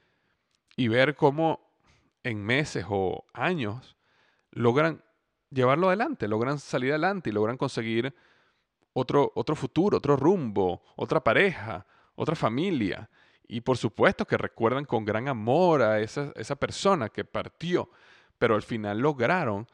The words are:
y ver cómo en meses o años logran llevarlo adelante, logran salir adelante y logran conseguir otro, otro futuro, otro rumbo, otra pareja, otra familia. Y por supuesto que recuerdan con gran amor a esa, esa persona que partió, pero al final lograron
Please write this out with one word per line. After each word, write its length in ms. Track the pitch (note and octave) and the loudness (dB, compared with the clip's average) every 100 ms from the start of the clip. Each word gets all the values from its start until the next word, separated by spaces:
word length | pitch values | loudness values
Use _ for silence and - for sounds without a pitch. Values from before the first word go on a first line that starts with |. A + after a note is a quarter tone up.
| _ _ _ _ _ _ _ - | _ _ _ _ _ _ _ -2
y 100 | B2 | 2
ver 280 | A#2 C3+ D3 | 4 2 4
cómo 540 | D3 C#3+ D#3+ D3 _ _ _ _ _ _ | 2 2 -2 -2 _ _ _ _ _ _
en 220 | - G#2+ G2+ | -8 -6 0
meses 400 | C3 D#3 - F2+ | 0 0 -4 -2
o 380 | G2+ F#2 - - | 0 0 -2 -10
años 640 | - C#3+ F3+ G#2+ A#2 - _ _ _ _ _ _ | -6 -4 -2 -4 -6 -14 _ _ _ _ _ _
logran 520 | - A#2+ B2+ D#3+ D3+ _ _ _ _ - | 0 2 4 0 -2 _ _ _ _ -10
llevarlo 380 | C3+ B2 C#3+ F#3+ | 0 2 4 2
adelante, 400 | F#3+ C#4+ C#4 G#2 | 2 -2 -4 -2
logran 320 | G#2+ B2 D3 | -2 -2 -4
salir 320 | - C#3+ B2+ | -4 -4 -2
adelante 380 | D#3 F3 G3 C3+ | 0 0 -2 -4
y 40 | |
logran 240 | G#2 G#2+ B2+ | -2 -2 -2
conseguir 580 | C#3 - A2+ A2+ B2+ - _ _ _ _ _ _ _ | -4 -4 -2 -2 -2 -6 _ _ _ _ _ _ _
otro, 380 | - B2+ C#3+ C#3 - | -6 0 2 2 0
otro 200 | A#2+ D3+ | -4 -4
futuro, 420 | C3+ - G3+ G2+ | -2 2 2 2
otro 180 | - C#3 | 2 4
rumbo, 680 | C#3 G3 B2+ G2+ F#2 F2 _ - | 4 2 0 0 0 0 _ -8
otra 260 | - D3+ | -2 0
pareja, 640 | - A#2 F#3+ D3 G#2+ F#2 - _ _ - | 4 4 2 0 -10 -12 -14 _ _ -6
otra 200 | A#2 D#3+ | -4 0
familia. 760 | B2+ A#2 F#3+ D#3 G2+ - G#2+ _ _ _ - | 0 0 -2 0 -2 -4 -10 _ _ _ -10
Y 140 | A#2 | -6
por 160 | A#2 B2 | 0 0
supuesto 480 | A#2 - C#3 G3+ G#3 | 0 2 2 2 -2
que 120 | A2+ | -2
recuerdan 480 | F#2+ - A2+ C3 D3 | -2 0 0 0 -2
con 180 | A#2 | -4
gran 240 | G#2 G#2 C3+ | -2 -4 -4
amor 540 | B2 G#2+ C#3+ F3+ D#3 | -4 0 2 4 4
a 180 | A2 G#2+ | 4 2
esa, 320 | A2 - C#3+ - | 0 -6 -8 -8
esa 200 | A2 C#3+ | -8 -6
persona 540 | - - G3 F#3+ G#2+ | -6 -2 0 0 -2
que 160 | - - | -6 -8
partió, 640 | G#2+ F#2 - E3 F3 - _ - - _ - | -8 -8 -10 -4 -2 -2 _ -20 -20 _ -2
pero 180 | A#2+ A2 | 2 2
al 80 | |
final 360 | - A#2+ G#2 G#2 | 0 -6 -4 -2
lograron 680 | C#3 C#3 A#2 F#3 C#3+ G2+ A#2 | -2 0 0 0 0 -4 -8